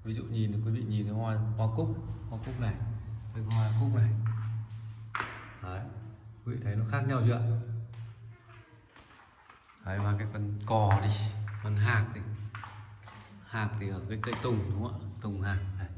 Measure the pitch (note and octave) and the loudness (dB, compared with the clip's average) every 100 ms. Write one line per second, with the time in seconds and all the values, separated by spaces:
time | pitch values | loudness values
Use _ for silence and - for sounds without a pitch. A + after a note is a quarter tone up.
0 | A2 A2 - A2+ G#2+ G#2 A2 A2+ A2 G#2+ | -4 -4 -2 0 2 2 0 0 0 0
1 | G#2 G#2+ A2+ A2 A2 A2 A2 - D#3+ - | 0 0 0 2 0 2 2 2 0 0
2 | - - - A2+ - B2 A2+ - A2+ A2 | -4 -8 -8 -8 -6 -2 -2 0 -4 -4
3 | - - - A#2 G#2+ A2+ A2 A2 - B2 | -6 -8 -8 -6 0 4 4 4 4 6
4 | A2+ G#2+ - - - - - - - - | 4 4 0 -2 -2 -4 -6 -10 -12 -14
5 | - - - - - - F#2 F#2 B2+ - | -10 -6 -6 -8 -14 -12 -8 -8 -8 -10
6 | - - - - - - G#2+ G#2 A2+ C#3+ | -12 -16 -18 -10 -6 -2 0 0 2 2
7 | C3+ C3 A2+ A#2 - - - - - - | 2 4 4 4 2 2 0 -6 -6 -12
8 | - - - - - - - - - - | -14 -14 -18 -18 -20 -20 -20 -20 -20 -20
9 | - - - - - - - - F#2+ G2 | -20 -20 -20 -20 -20 -20 -20 -12 -4 0
10 | G2+ G2+ G#2+ G#2 G#2 G#2 - A2 G#2 G2 | 2 2 0 -2 -2 -2 2 6 8 8
11 | - - - - - - G#2+ - G#2+ A2+ | 6 4 2 -2 -4 -4 0 4 6 6
12 | G#2 - - - - - - - - - | 4 -2 -6 -6 -8 -10 -12 -14 -16 -18
13 | - - - - - A2 G#2+ G#2+ G2+ F#2 | -18 -18 -18 -20 -8 -2 -2 -2 -2 -4
14 | - A2 A#2+ A2+ B2+ A2+ F#2+ G2 A#2+ G2+ | -4 -4 -2 -2 2 2 2 0 -2 -4
15 | - - G#2+ F#2 G2 G2 - F#2+ F#2 | -8 -6 -6 -2 0 0 -2 -4 -6